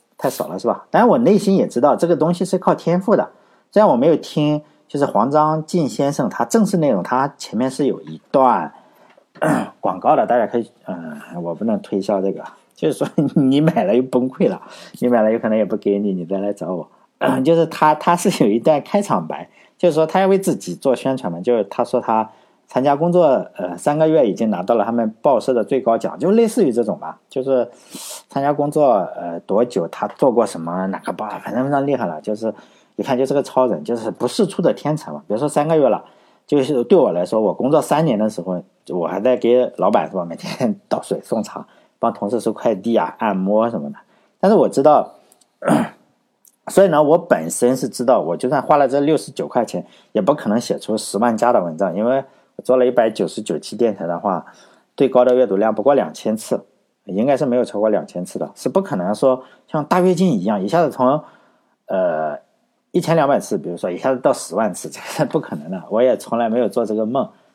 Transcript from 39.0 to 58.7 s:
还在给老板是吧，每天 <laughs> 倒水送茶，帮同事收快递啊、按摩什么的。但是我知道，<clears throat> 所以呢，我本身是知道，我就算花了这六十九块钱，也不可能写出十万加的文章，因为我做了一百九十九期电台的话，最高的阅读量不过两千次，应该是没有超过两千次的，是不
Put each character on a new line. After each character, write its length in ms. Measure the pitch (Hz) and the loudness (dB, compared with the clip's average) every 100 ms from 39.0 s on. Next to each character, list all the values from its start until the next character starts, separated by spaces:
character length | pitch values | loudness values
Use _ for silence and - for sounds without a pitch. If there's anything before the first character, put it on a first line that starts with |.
| 82 | -4
还 140 | 92 | -2
在 160 | 117 123 | 0 2
给 340 | 117 123 120 - | 4 2 2 0
老 160 | 92 | 0
板 180 | 107 78 | 2 0
是 60 | 95 | -6
吧， 80 | |
每 140 | 87 82 | -8 -10
天 420 | 175 - 123 98 | -10 -4 -4 -4
<laughs> 80 | - | -6
倒 140 | - | -6
水 180 | - - | -4 -8
送 220 | - 113 | -4 -6
茶， 240 | 107 - - _ _ _ | -6 -12 -18 _ _ _
帮 160 | 113 | -4
同 160 | - 101 | -2 -4
事 100 | 117 | -4
收 140 | 113 | -4
快 200 | 101 120 | -2 -2
递 220 | 98 107 110 | -2 0 0
啊、 180 | 82 - | 0 -2
按 160 | 113 95 | -2 0
摩 340 | 95 107 117 | 0 2 0
什 120 | 113 | -2
么 80 | 73 | -8
的。 80 | - - _ _ _ | -12 -20 _ _ _
但 100 | 185 | 2
是 80 | 208 | 4
我 120 | - | 4
知 120 | - | 4
道， 340 | 143 147 - - _ _ _ _ | 4 4 2 -8 _ _ _ _
<clears throat> 80 | - - - - _ _ _ _ _ _ - | 0 0 -2 -8 _ _ _ _ _ _ 0
所 160 | - | 4
以 40 | 196 | 6
呢， 140 | 151 | 6
我 160 | 151 165 | 4 4
本 320 | - 92 80 | 2 0 0
身 260 | - 123 131 | 0 0 0
是 140 | 127 | -4
知 160 | - 123 | -2 2
道， 160 | 117 | 2
我 160 | 80 85 | 2 -2
就 100 | 127 | -2
算 140 | 139 | 0
花 160 | - 147 | 2 4
了 100 | 139 | 4
这 120 | 139 | 2
六 180 | 143 151 | 2 0
十 140 | - | -2
九 160 | - 147 | -8 -4
块 180 | 127 113 | -2 -2
钱， 180 | 92 - _ _ | -4 -10 _ _
也 100 | 107 | 0
不 140 | 95 147 | 0 0
可 120 | - | 0
能 120 | 110 | -2
写 160 | - - | -2 -6
出 180 | - 107 | -4 -6
十 220 | - 101 | -4 -2
万 180 | 120 110 | 0 2
加 160 | 120 | 2
的 120 | 120 | 2
文 120 | 87 80 | 0 -2
章， 200 | 98 87 | -4 -2
因 100 | 113 | -2
为 180 | 135 131 _ _ - | -2 -4 _ _ -8
我 40 | |
做 160 | - 131 | 0 2
了 80 | 123 | 2
一 60 | |
百 180 | 123 113 | 2 0
九 180 | 110 95 | 0 -4
十 140 | - | -4
九 160 | 107 78 | -6 -6
期 180 | - 104 | -6 -2
电 200 | 117 101 | -2 -2
台 100 | 85 | -6
的 140 | 85 | -4
话， 260 | 101 90 - - _ _ _ - | -2 -4 -6 -18 _ _ _ -2
最 140 | 139 | 2
高 160 | 127 127 | 4 4
的 80 | |
阅 140 | 127 123 | 4 4
读 100 | 95 | 2
量 160 | 110 | 0
不 80 | 107 | 2
过 140 | 107 123 | 2 2
两 180 | 104 | 0
千 240 | - 110 107 | -4 -4 -4
次， 280 | - 110 - _ _ _ - | -4 -6 -6 _ _ _ -8
应 200 | 95 127 | -2 0
该 100 | 135 | 0
是 80 | |
没 120 | 143 123 | 2 0
有 100 | 113 | 0
超 140 | 104 | 0
过 100 | 107 | 0
两 160 | 101 76 | 0 -2
千 180 | - | -8
次 140 | 92 - | -8 -8
的， 140 | 76 | -8
是 160 | - | -6
不 140 | 131 | -2